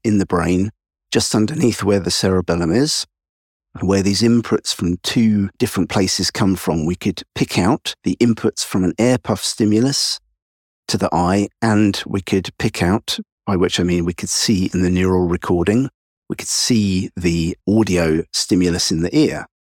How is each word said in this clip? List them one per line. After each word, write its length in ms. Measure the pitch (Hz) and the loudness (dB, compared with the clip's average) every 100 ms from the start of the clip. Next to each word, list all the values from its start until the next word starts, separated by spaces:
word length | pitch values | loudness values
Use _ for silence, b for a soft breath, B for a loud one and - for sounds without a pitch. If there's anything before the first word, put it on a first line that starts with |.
in 140 | 113 104 | 0 0
the 80 | 92 | 2
brain, 460 | 90 85 92 101 - _ _ _ | 0 0 0 0 -6 _ _ _
just 240 | 127 - 113 | -2 0 0
underneath 480 | 107 160 127 - | 0 2 0 2
where 160 | 98 101 | 0 0
the 120 | 95 | 0
cerebellum 600 | - 101 92 85 85 82 | 0 2 0 0 0 0
is, 340 | 104 151 - - _ _ _ _ _ _ - | 2 0 -2 -6 _ _ _ _ _ _ -6
where 200 | 90 98 | 0 0
these 200 | 95 98 | 2 2
inputs 520 | 113 117 110 110 - | 2 2 2 -2 -2
from 240 | - 87 87 | -4 -2 -4
two 460 | - 131 113 104 98 - | -2 2 2 2 0 -2
different 320 | 120 - 82 | -2 -2 -2
places 420 | 107 92 - 87 | 0 0 0 -4
come 240 | - 101 92 | 0 0 0
from. 300 | - 85 78 | -2 -2 -2
We 100 | 90 | -4
could 280 | 104 87 - - | -4 -6 -10 -4
pick 240 | - - | -2 0
out 340 | 90 143 - - | 0 0 -4 -6
the 120 | - - | -4 -2
inputs 460 | 120 110 - - - | -2 0 -2 -4 -4
from 180 | 101 | -2
an 100 | 90 76 | 0 0
air 200 | 120 123 | 0 0
puff 260 | - 101 | -2 -4
stimulus 760 | - - 107 107 131 139 - - _ _ _ _ _ _ - | -4 -2 2 2 2 0 -4 -6 _ _ _ _ _ _ -6
to 100 | 92 | -4
the 160 | 92 | -2
eye, 360 | 82 87 101 98 - | 0 2 2 0 -2
and 400 | 113 104 107 98 - | 0 2 2 0 -4
we 140 | 101 | -6
could 280 | - 98 87 - | -2 -2 -2 -4
pick 240 | 117 - | -4 0
out, 380 | 87 110 - - - _ - | 0 0 -2 -8 -10 _ -4
by 100 | 95 | 0
which 240 | 92 - | 0 0
I 40 | |
mean 220 | 90 87 85 | 0 0 0
we 80 | |
could 160 | 90 90 | -4 -4
see 400 | - - 98 92 | -2 0 0 0
in 80 | 90 | 0
the 80 | 90 | 2
neural 380 | 90 92 92 87 | 2 2 2 2
recording, 600 | 87 - 87 87 113 135 - _ _ - | 0 0 0 2 2 0 -6 _ _ -14
we 60 | - | -12
could 120 | - | -6
see 640 | - - 117 101 92 95 - | -2 2 2 2 0 -2 -4
the 420 | 87 85 82 - - | -2 0 -2 -4 0
audio 560 | 107 101 90 82 80 80 | 2 4 2 2 0 -2
stimulus 580 | - - 92 90 85 - | -6 0 2 2 0 -2
in 100 | 82 | -2
the 140 | 87 151 | 0 2
ear, 300 | 143 - - _ _ | 2 -2 -10 _ _